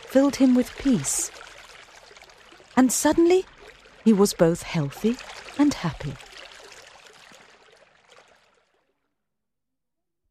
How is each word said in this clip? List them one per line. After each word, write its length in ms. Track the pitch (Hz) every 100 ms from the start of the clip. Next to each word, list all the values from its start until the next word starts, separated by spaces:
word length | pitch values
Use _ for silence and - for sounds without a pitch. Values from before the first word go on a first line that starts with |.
| -
filled 300 | 262 277 -
him 180 | 262 247
with 200 | 240 -
peace. 500 | 277 208 135 - - - - - - - - - - - - - - - - -
And 160 | 254
suddenly, 540 | - 294 311 339 370 - - - - - -
he 100 | 220
was 200 | 196 202
both 300 | - 165 170
healthy 540 | - 170 143 - 214 247 - - - -
and 160 | 285
happy. 420 | - 165 - 147 123 - - - - - - - - - - - - - _ _ _ _ _ _ - _ _ _ _ _ _ _ _ _ _ _ _ _ _ _ _ _ _ _ _ _